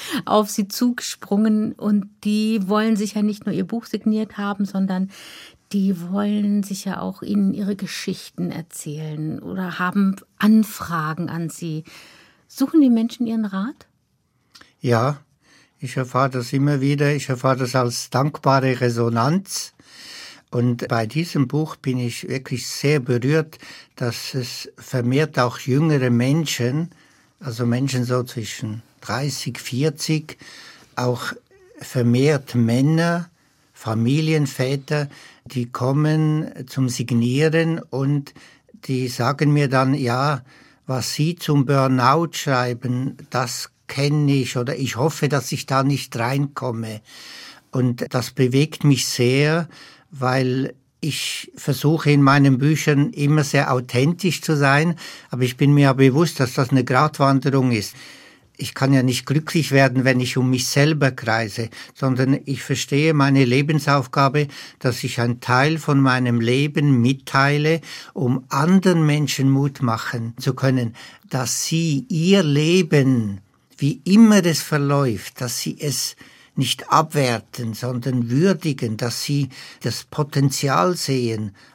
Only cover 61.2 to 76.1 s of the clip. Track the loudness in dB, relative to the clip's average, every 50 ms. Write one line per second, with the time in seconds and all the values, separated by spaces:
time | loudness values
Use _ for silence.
61.2 | -2 -2 0 0 -2 -4 -4 -6 -8 -8 -8 -16 -20 -18 -10 -4 -2 0 0 2
62.2 | 2 0 0 -2 -2 -6 -8 -8 -4 -6 -4 -4 -4 -2 0 2 2 2 4 4
63.2 | 4 4 6 4 4 4 4 2 2 2 0 -2 2 2 2 2 2 0 2 2
64.2 | 2 2 2 0 -2 -2 -6 -16 -20 -20 -16 _ -2 -2 -2 -2 -6 -6 -2 -2
65.2 | 0 0 -2 -4 0 2 4 4 4 4 2 -2 -2 0 2 4 4 4 2 2
66.2 | 2 0 0 0 2 2 2 2 0 0 0 0 2 4 4 4 4 2 2 0
67.2 | -4 -2 2 2 4 4 2 2 2 0 0 0 -4 -10 -18 -18 -18 -12 -6 -4
68.2 | -2 0 -2 -2 -4 -4 -2 0 2 4 4 4 4 4 4 4 4 2 2 2
69.2 | 0 -2 -2 0 2 2 4 2 2 -2 -2 -2 -2 -2 -2 -2 -4 -6 -6 -6
70.2 | -6 -8 -10 -6 -4 -4 -4 0 0 0 2 0 -2 -4 -6 -10 -20 -20 -20 -20
71.2 | _ -6 -4 -4 -4 -4 -4 -4 -4 -2 -2 0 0 0 0 -2 -2 -4 -4 0
72.2 | 4 4 4 4 4 4 2 2 2 4 4 4 4 4 4 4 4 4 4 2
73.2 | 0 -2 -4 -8 -12 _ _ _ _ _ _ -2 -2 -2 -2 -2 0 4 8 8
74.2 | 10 10 8 6 6 4 0 -2 -2 -2 -2 0 0 2 2 2 2 0 -2 -4
75.2 | -8 -12 -10 -8 -8 -6 -6 -6 -6 -8 -8 -6 -6 -6 -4 -4 -6 -8